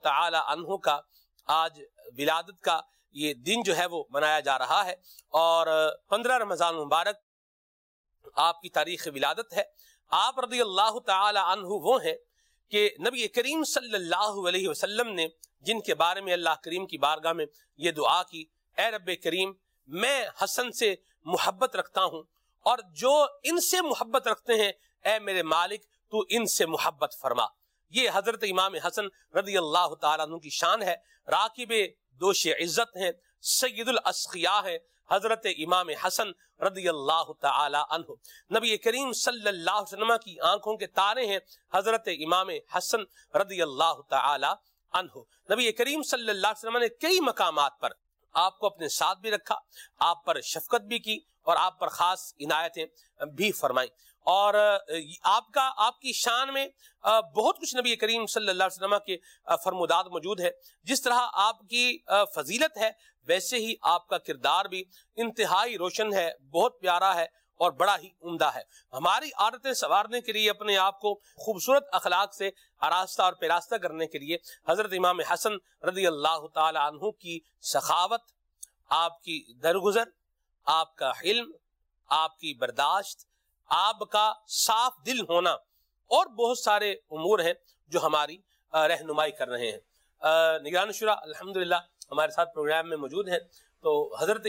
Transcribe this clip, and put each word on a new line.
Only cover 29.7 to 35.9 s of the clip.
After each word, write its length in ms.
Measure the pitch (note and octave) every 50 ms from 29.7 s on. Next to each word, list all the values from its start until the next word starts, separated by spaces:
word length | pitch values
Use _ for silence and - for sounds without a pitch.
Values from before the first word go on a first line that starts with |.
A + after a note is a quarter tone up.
| D#3 F3+ F3 D3+ D#3
تعالیٰ 320 | - D#3+ D3 D#3 D#3 D#3
عنہ 100 | D3+ E3
کی 140 | E3 D3+ C#3+
شان 320 | - - E3+ E3+ G3+ A3+
ہے، 120 | F#3+ F#3 E3+ - _ _ _ _ _
راکب 460 | - D3+ F3+ G#3+ A3 - B3+ A#3+ G#3 A3+ A3 F#3+ E3+ - _ _ _ _ C3
دوش 260 | F3+ G3 F#3 - -
عزت 500 | D#3 C#3+ - E3+ F3 D3+ - - - -
ہیں، 140 | F#3 F#3+ F3 E3+ - _ _ _ _
سید 480 | - - - - C4 B3+ G#3 G#3+ A#3 B3+
الاسقیاء 720 | B3 G#3 - - - - - - - F3 E3 F3 G3+ G#3 G3
ہیں 140 | F#3+ E3+ E3 - _ _ _ _ -
حضرت 360 | F3 G3+ F#3+ A3 A3+ A3 A3 G3 E3+ D3
امام 300 | D#3 E3+ F3+ F#3 F3+
حسن 400 | E3